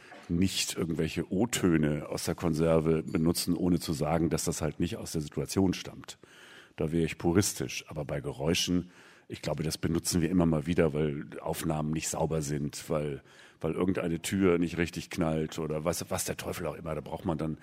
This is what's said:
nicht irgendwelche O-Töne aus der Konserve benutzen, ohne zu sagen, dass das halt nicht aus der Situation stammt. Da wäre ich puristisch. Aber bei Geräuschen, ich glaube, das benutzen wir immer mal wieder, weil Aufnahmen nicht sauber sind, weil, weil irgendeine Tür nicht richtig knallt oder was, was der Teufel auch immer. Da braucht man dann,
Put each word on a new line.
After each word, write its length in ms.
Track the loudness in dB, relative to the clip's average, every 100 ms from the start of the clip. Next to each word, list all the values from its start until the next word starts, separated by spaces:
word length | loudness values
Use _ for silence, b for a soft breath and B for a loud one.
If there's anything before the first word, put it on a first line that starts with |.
| B B -2
nicht 480 | 2 2 0 -2 -2
irgendwelche 520 | -2 0 0 -2 -2
O-Töne 760 | 0 2 4 6 6 4 0 -4
aus 160 | -4 -2
der 100 | 0
Konserve 680 | 0 2 4 6 4 2
benutzen, 540 | 0 2 2 2 0 0
ohne 240 | 2 2
zu 120 | 0
sagen, 380 | -2 0 2 2
dass 140 | 0
das 180 | -2 -2
halt 180 | -4 0
nicht 180 | -2 -2
aus 160 | -6
der 80 | -6
Situation 520 | -4 -6 -2 2 2
stammt. 460 | 0 -6 -14 -16 -18 B B B B B -6
Da 140 | -2
wäre 100 | 0
ich 140 | 0 0
puristisch. 640 | 4 4 4 -2 -6 -6 -8
Aber 160 | -8 -6
bei 160 | -6
Geräuschen, 680 | -6 -2 0 2 2 0 0 B B B B
ich 140 | -8
glaube, 220 | -4 -2
das 140 | -4 -2
benutzen 440 | 0 0 2 2
wir 80 | 4
immer 160 | 4 4
mal 200 | 2 2
wieder, 280 | 4 4
weil 320 | 2 0 -2 -8 -8
Aufnahmen 500 | -6 -4 -2 -2 -2
nicht 160 | -2 -4
sauber 340 | -2 0 0
sind, 480 | -2 -2 -4 -6 -4
weil, 320 | -2 -2 -6 B B B B
weil 140 | -4
irgendeine 480 | 0 0 0 -2 -4
Tür 360 | -2 4 4 4
nicht 200 | 2 0
richtig 320 | -2 -4 -8
knallt 500 | -2 0 0 -2 -4
oder 240 | -4 -2
was, 260 | -2 -2 -4
was 140 | -4
der 140 | -4 -6
Teufel 280 | -6 -6 -6
auch 80 | -6
immer. 200 | -6 -6
Da 60 |
braucht 240 | -6 -6 -2
man 120 | -2
dann, 200 | -2 -6